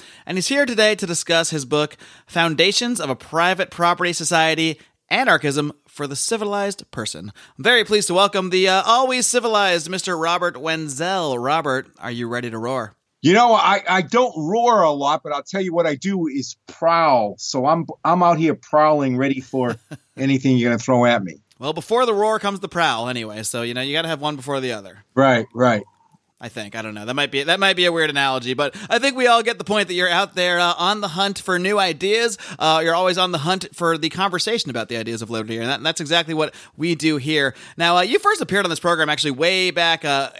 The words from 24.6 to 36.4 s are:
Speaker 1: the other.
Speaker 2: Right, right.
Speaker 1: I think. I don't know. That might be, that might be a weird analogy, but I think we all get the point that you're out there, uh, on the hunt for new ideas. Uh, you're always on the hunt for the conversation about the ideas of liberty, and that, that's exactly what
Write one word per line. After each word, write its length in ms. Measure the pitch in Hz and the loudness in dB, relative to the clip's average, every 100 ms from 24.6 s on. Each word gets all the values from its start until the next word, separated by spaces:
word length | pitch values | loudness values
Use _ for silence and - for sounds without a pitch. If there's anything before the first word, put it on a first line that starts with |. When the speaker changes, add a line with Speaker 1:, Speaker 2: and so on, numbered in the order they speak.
Speaker 1:
the 120 | 127 | -4
other. 300 | 110 98 87 _ 127 | -8 -12 -20 _ 2
Speaker 2:
Right, 320 | 135 123 110 | 4 4 0
right. 300 | 113 123 110 95 _ _ _ _ _ | 0 2 2 -4 _ _ _ _ _
Speaker 1:
I 60 | 117 | -16
think. 260 | - 104 | -14 -12
I 80 | 113 | -10
don't 120 | 110 | -10
know. 100 | 107 | -10
That 120 | 107 131 | -8 -4
might 160 | 143 | -4
be, 120 | 139 | -2
that 160 | 143 185 | -2 0
might 160 | 196 185 | 2 2
be 80 | |
a 80 | 180 | 2
weird 180 | 165 156 | 2 0
analogy, 440 | 143 139 131 120 | 0 0 0 -4
but 200 | 127 143 202 214 | -2 -2 -4 -2
I 80 | 233 | 0
think 200 | 269 262 | 0 2
we 100 | 247 | 4
all 160 | 233 | 4
get 140 | 220 208 | 2 -4
the 80 | - | -2
point 240 | 208 190 | -2 0
that 40 | |
you're 140 | 180 180 | 0 0
out 280 | 175 196 - | 0 -2 -2
there, 220 | 180 175 | 0 2
uh, 160 | 175 170 | 0 0
on 240 | 175 214 | 0 -2
the 80 | 202 | -4
hunt 300 | 160 196 196 | -2 -4 -4
for 200 | - 180 | -4 -2
new 180 | 185 208 | 0 0
ideas. 600 | 185 156 190 220 233 202 - 151 | 0 0 0 0 0 -4 -12 -2
Uh, 220 | 160 160 | 2 2
you're 140 | 165 170 | 2 2
always 220 | 185 180 | 2 2
on 160 | 185 | 0
the 60 | 170 | -2
hunt 280 | 151 190 180 | -2 -4 -4
for 240 | - 170 165 | -4 -2 0
the 100 | 156 | -2
conversation 640 | 160 196 175 - 233 170 | -2 -2 -2 -2 -4 -4
about 180 | 123 110 | -6 -6
the 80 | 117 | -6
ideas 260 | 113 117 | -6 -8
of 80 | 110 | -6
liberty, 280 | 113 107 117 | -6 -6 -6
and 100 | 117 | -4
that, 160 | 135 | -4
that's 160 | 147 165 | -4 -6
exactly 340 | 147 170 160 | -2 -2 -2
what 220 | 160 | -2